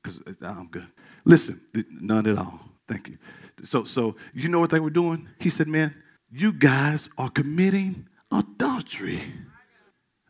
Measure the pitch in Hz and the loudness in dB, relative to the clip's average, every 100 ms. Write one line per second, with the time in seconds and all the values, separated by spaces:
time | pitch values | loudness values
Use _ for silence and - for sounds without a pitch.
0 | - 87 - 95 87 95 87 87 87 _ | -16 -16 -18 -16 -14 -14 -14 -16 -16 _
1 | - - - 165 - - _ 113 107 80 | -20 0 8 8 8 -10 _ -6 -6 -8
2 | 95 110 107 101 95 - - _ - 113 | -2 0 2 0 -2 -12 -20 _ -10 -10
3 | - - - - - - - 127 104 - | -10 -20 -20 -20 -20 -20 -4 -4 -2 -4
4 | 113 98 - 123 165 170 170 160 156 165 | -4 -4 -14 -8 -2 0 2 2 0 0
5 | 170 165 - - 180 - 156 156 156 147 | 0 -2 -10 -4 -2 0 0 0 0 -4
6 | _ _ _ 123 214 156 143 135 143 151 | _ _ _ -2 0 4 4 4 0 -2
7 | - - 131 - 139 160 190 196 190 185 | -6 -8 -4 -2 -2 2 2 2 -2 -6
8 | - _ - 214 208 - - 262 - - | -14 _ -4 -2 -2 -2 -4 -4 -8 -10
9 | 95 85 - - - - _ _ _ _ | -8 -8 -10 -14 -18 -20 _ _ _ _
10 | _ _ | _ _